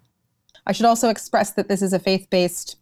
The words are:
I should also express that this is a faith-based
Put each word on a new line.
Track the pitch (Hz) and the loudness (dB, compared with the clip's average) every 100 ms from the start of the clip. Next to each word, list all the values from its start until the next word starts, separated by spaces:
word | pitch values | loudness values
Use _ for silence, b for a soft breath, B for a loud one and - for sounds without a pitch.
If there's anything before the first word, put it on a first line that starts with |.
| _ _ _ _ _ b - | _ _ _ _ _ b -6
I | |
should | 190 226 | 0 2
also | 233 240 | 4 0
express | 208 - 233 208 | -2 -2 -2 0
that | - 196 | -4 -2
this | 196 | -2
is | 190 | 0
a | 185 | -2
faith-based | 190 190 190 185 175 - - - | 0 -2 0 0 0 -4 -12 -16